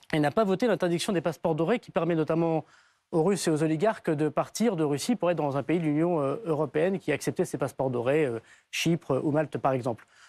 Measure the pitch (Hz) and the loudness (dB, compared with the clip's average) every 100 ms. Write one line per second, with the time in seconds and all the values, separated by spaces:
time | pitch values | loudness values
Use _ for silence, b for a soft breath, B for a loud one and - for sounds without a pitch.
0 | - 156 147 226 208 190 240 175 175 170 | -4 0 2 2 2 2 2 2 0 0
1 | - 170 170 - 175 160 165 240 - 175 | 0 -2 -2 -2 -2 0 0 -2 -2 -2
2 | 170 165 151 165 165 160 - b b b | 0 0 0 0 2 0 -4 b b b
3 | b 170 170 202 175 151 160 156 208 - | b 0 2 0 0 2 2 2 0 0
4 | - 147 151 165 156 - 226 170 151 143 | -2 0 0 -2 -4 0 0 2 0 0
5 | - 233 180 160 147 139 131 175 156 147 | 0 0 0 0 0 -2 0 0 2 2
6 | 175 165 135 143 165 147 151 151 180 196 | 2 2 0 -2 -2 -2 -2 0 0 0
7 | - 139 - 131 175 135 135 - 135 120 | -2 -2 -2 -2 -2 -2 -4 -2 -2 0
8 | 120 151 139 113 - b b - 165 170 | 0 2 0 -2 -10 b b -2 0 0
9 | - 131 156 147 160 123 139 131 123 110 | 0 -2 0 0 -2 -2 -2 -2 -2 -6
10 | - B | -10 B